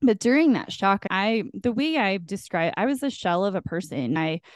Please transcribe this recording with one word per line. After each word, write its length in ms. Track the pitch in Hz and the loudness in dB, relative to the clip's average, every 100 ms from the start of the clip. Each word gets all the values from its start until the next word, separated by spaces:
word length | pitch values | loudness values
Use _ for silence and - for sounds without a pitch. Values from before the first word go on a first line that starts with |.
but 180 | 254 208 | 2 4
during 340 | 233 269 320 | 4 4 4
that 180 | 214 - | 2 0
shock, 340 | - 196 196 - | 0 2 2 0
I, 320 | 190 208 226 175 | 0 0 0 -2
the 180 | 196 247 | -4 -2
way 260 | 220 302 320 | 0 0 2
I 200 | 202 190 | 0 0
describe, 560 | 170 196 - 175 165 - | -4 -10 -4 -2 0 0
I 120 | 233 | -2
was 160 | 277 | 0
a 60 | 285 | -4
shell 340 | - 185 175 202 | -4 0 0 0
of 80 | |
a 80 | 190 | -2
person. 560 | - 170 - 139 120 156 | -4 -6 -4 -4 -2 0
I 240 | 160 165 - | -2 -4 -8